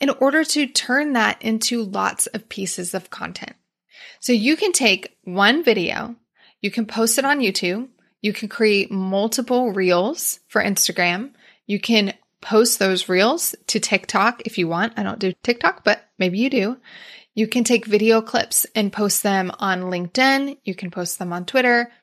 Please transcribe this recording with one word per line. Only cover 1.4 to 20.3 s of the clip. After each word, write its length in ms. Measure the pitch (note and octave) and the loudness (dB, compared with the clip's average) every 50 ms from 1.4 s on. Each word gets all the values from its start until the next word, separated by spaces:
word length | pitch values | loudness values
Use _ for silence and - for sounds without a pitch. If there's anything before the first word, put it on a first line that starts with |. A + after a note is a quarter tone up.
into 420 | - A3+ A3+ A3 - - B3 A#3 A3+ | -4 -2 -2 -2 -2 -2 -2 -2 -4
lots 440 | F#3+ G3 G3 F#3+ G3 - - - - | -4 -4 -2 -2 -2 -2 -2 -4 -6
of 200 | - G#3+ - - | -6 -10 -10 -10
pieces 420 | - - F#3+ F3+ - - F3+ F3+ - | -10 -8 -8 -6 -6 -6 -8 -6 -8
of 160 | F#3+ F3 - | -8 -8 -10
content. 460 | - - E3+ E3 F3 - - - - _ _ _ _ _ _ _ _ - - - - - | -14 -12 -12 -12 -12 -12 -14 -16 -18 _ _ _ _ _ _ _ _ -20 -20 -20 -18 -6
So 140 | - - B3 | 0 2 2
you 220 | A3 G3+ C4 D#4+ | 4 4 4 2
can 160 | D#4 G#4+ G4+ F4 | 2 2 0 2
take 440 | - C4 G#3+ F#3+ F#3 - - _ _ - | 2 4 4 2 2 -2 -8 _ _ -14
one 400 | F#3 F3+ F#3+ G3 G#3 B3 D#4+ E4+ | -6 -2 2 4 4 4 4 4
video, 500 | - G#3+ G3 E3+ - - - - - A#3+ - _ _ _ _ _ _ _ _ | 2 2 2 2 -2 -4 -4 -6 -8 -10 -14 _ _ _ _ _ _ _ _
you 100 | - G3+ | -6 -4
can 140 | - A#3 A3 | -2 -2 -4
post 340 | G#3+ - A3+ A3+ A#3 - - | -2 0 0 0 2 2 2
it 60 | C4 | 2
on 160 | C4+ C#4+ C#4+ | 2 2 2
YouTube, 480 | B3+ G3 F#3+ - - F3 F3+ G#3+ B3+ C4 _ _ _ _ _ _ | 2 0 0 0 -2 -2 -2 -2 -6 -10 _ _ _ _ _ _
you 140 | - G#3 G3+ | -4 -4 -4
can 160 | - - G3+ | -4 -6 -8
create 420 | - - A3+ G#3+ G#3 G3 F#3+ - G3 | -2 0 2 4 4 2 2 0 -2
multiple 800 | F#3+ F#3+ F#3+ F#3+ G3 G3+ A3+ A3 - B3 - B3 B3 B3+ A#3+ F#3+ | -4 -2 0 0 0 0 0 0 -2 -2 0 2 2 2 0 0
reels 680 | G3 F#3 F3+ F3 F3 F#3 A3+ D#4+ - - - - - _ | 0 2 4 4 4 2 0 -2 -4 -6 -6 -6 -8 _
for 160 | _ - G#3+ G3+ | _ -2 0 0
Instagram, 680 | - G3 - - - F3 - F3+ F3 F3 F#3+ A#3 C#4 _ _ _ - _ _ _ | 0 2 2 0 0 0 0 0 0 0 -2 -4 -10 _ _ _ -20 _ _ _
you 140 | - G3+ G3+ | -4 -4 -4
can 320 | - - A#3 G#3+ G#3 G3 - _ _ _ _ _ - | 0 2 2 2 2 2 -2 _ _ _ _ _ -6
post 360 | - A3 A3 A#3+ A#3+ - - | 0 4 4 4 4 2 2
those 300 | G3 F#3+ F#3+ F#3 F#3 - | 2 2 2 0 0 0
reels 480 | F#3 F3+ G3 A#3 D4 E4+ - - - - _ | 2 2 4 2 2 0 -2 -6 -6 -8 _
to 140 | - - G#3+ | -4 -4 -4
TikTok 640 | - - G#3 F#3+ - - - G3+ G3 A3+ B3 - - | -2 0 -2 -2 -2 0 0 2 2 2 0 -2 -6
if 140 | A3+ - - | -8 -4 -4
you 100 | F3 E3 | -2 -2
want. 240 | E3+ E3+ G3+ A#3 A3+ | -2 -2 -2 -2 -4
I 60 | G#3+ G3+ | -4 -6
don't 160 | G3 - - | -6 -6 -4
do 140 | G3 F#3 F3+ - - | -2 -4 -4 -4 -2
TikTok, 400 | - A#3+ A#3+ - - G4 - - | -2 -2 0 0 -2 -2 0 0
but 240 | - G#3 - - _ _ - | 0 0 0 -2 _ _ -2
maybe 200 | F#3 F3+ F3 G3 | -2 -2 0 0
you 120 | A#3+ C4+ | 0 0
do. 260 | - - F#3+ G#3 C4 - _ - - - - - - - - _ - | 0 0 -2 -2 -4 -8 _ -20 -20 -20 -20 -20 -20 -20 -20 _ -2
You 140 | G#3+ A3 A3 | -2 -2 0
can 160 | - B3 A#3 | 0 0 2
take 220 | - B3 A#3 A#3 | 2 2 2 2
video 340 | A3 G#3 G3+ G#3+ A3 A3+ A3+ | 2 2 2 4 4 4 4
clips 460 | A3 A3+ - A3+ - - - - - - - | 2 0 -2 -2 -2 0 -2 -2 -2 -2 -2
and 160 | A3 G#3 G3 - | -2 -2 -2 0
post 320 | - G#3 G3+ - - - | 0 0 0 0 0 0
them 260 | G#3 G3 F#3+ F#3 F3+ - - | 0 0 0 0 -2 -4 -4
on 260 | G3+ G3 F#3 F3+ F#3 | -2 -2 -2 -2 -2
LinkedIn. 720 | F3+ F3+ F3 F3+ F3 - B3+ C4 C4+ | -4 -4 -4 -4 -4 0 2 2 4